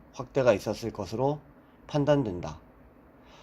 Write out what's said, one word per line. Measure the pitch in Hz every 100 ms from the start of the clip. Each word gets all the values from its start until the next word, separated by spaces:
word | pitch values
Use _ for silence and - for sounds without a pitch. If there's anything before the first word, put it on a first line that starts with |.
| -
확대가 | - 123 143 123
있었을 | 98 - 101 113
것으로 | 104 92 110 135 151 - - - - -
판단된다. | 151 143 143 113 87 80 76 - - - - - - - -